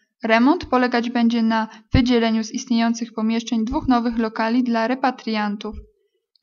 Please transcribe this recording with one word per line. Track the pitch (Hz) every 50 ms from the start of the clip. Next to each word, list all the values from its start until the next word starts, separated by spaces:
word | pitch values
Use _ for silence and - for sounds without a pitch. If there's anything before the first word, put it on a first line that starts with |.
| _ _ _ _ -
Remont | 226 220 226 240 277 339 349 -
polegać | - 254 254 247 247 247 233 233 240
będzie | 240 240 233 233 233 233 226
na | 226 226 220 220 220 - - - _ -
wydzieleniu | 262 247 247 247 233 226 226 220 226 220
z | - -
istniejących | 233 - - 233 226 233 233 233 - 240 - -
pomieszczeń | 226 220 220 226 226 226 - 240 220 220
dwóch | 233 269 311 - 269
nowych | 254 240 233 247 233 233
lokali | 226 220 220 - 220 226 233 262 247
dla | 233 233 226 226 226
repatriantów. | 262 262 - 262 262 - - 226 220 214 208 208 208 208 - 214 214 - - _ _ _ _ _ _ _ _ _ _ _